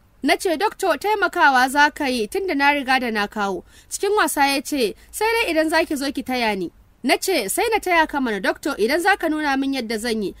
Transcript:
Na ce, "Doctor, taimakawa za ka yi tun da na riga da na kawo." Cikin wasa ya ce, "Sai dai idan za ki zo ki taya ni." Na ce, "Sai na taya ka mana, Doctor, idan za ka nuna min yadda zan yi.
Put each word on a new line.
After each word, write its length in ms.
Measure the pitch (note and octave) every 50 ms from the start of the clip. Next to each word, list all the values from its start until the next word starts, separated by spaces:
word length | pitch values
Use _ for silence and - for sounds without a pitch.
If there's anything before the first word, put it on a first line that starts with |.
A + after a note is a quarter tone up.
| _ _ _ _ -
Na 120 | C4+ F4
ce, 200 | G#4 - G4 D#4+
"Doctor, 380 | C4+ F#4+ A4 - - - F4+ D#4 C#4
taimakawa 720 | - G4+ G#4+ G#4+ F#4 F4 - F4 E4 D4 C4+ B3 B3+ C4+
za 220 | B3+ C#4+ D4 D4
ka 160 | D4 - D4+
yi 220 | C4+ B3+ B3 G#3+ G#3
tun 180 | - F#4+ G4
da 80 | F#4 E4
na 160 | C#4 C#4+ C#4+
riga 300 | D4 D4 C4+ A#3+ C4 C4
da 100 | B3+ A#3+
na 160 | A3 G#3+ G3+
kawo." 380 | G3+ - A3+ G3+ G3 F#3+ E3+ - - - - - _
Cikin 240 | - - - G4+ G4+
wasa 320 | G#4+ F4+ D#4 - D4+ C#4
ya 140 | C#4 C#4 C#4
ce, 340 | - - D4+ C#4+ A#3 F#3+ - - - -
"Sai 160 | - - G#4+
dai 240 | A4 A4+ A#4 A#4 F#4
idan 180 | E4 D#4+ D#4 D#4+
za 140 | E4+ D#4+ E4
ki 120 | - D#4+
zo 160 | C4 C#4 C#4 C#4
ki 100 | - A#3
taya 320 | - C4 B3 A#3+ A3 G#3
ni." 140 | G3 F3+ - - - - _ _ _ -
Na 140 | B3 E4+
ce, 320 | F#4 - - F#4+ D4+ G#3+ F#3+
"Sai 160 | - - G4 A#4+ A4+
na 80 | - -
taya 240 | F#4 F4 E4 D#4
ka 140 | D4+ - C#4+
mana, 180 | C4 A#3+ G#3+ G3
Doctor, 380 | F#3+ C#4 D#4+ - - D#4+ C#4 -
idan 220 | G3 A3+ C#4+ F4 E4
za 140 | G4 F#4+
ka 100 | - -
nuna 300 | E4 D#4 D#4 D4+ D4 C4+
min 180 | C#4 C4+ C4+ C4+
yadda 240 | C4+ A#3+ G#3+ A#3 G#3+
zan 240 | G#3+ B3 A3+ A3 G#3
yi. 100 | E3+ - -